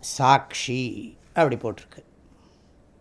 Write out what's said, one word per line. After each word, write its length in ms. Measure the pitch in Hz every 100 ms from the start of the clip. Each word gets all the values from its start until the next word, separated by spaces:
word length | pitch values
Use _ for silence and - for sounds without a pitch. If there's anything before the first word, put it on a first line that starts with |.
சாட்சி 1160 | - - 131 139 - - - 127 123 101 110 - -
அப்படி 280 | - 156 123
போட்டிருக்கு. 480 | 113 98 - - - _ _ - - _ _ _ _ _